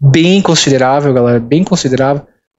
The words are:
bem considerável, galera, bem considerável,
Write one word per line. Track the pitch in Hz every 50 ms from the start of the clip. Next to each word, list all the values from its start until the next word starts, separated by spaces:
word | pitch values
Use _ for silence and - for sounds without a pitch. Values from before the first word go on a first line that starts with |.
bem | 143 139 135 170 165 175 190 202 185
considerável, | - 165 147 - 143 135 127 127 127 135 147 147 139 127
galera, | 127 120 120 120 117
bem | 117 120 139 165 190
considerável, | - 190 170 - 135 127 127 131 139 143 143 - - _ _ _ _ _